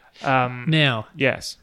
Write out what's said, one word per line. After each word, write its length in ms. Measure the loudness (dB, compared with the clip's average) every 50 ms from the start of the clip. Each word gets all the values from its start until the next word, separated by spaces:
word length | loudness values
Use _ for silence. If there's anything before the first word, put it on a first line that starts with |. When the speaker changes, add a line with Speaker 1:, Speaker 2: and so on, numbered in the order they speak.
| _ _ _ -8 -2
Speaker 1:
Yep. 60 | 0
Speaker 2:
Um, 360 | 2 2 2 0 -4 -6 -2 0
Speaker 1:
Now. 380 | 2 4 4 2 2 -2 -4 -8 -6
Speaker 2:
yes. 400 | -2 0 0 0 -2 -6 -12 -16 -16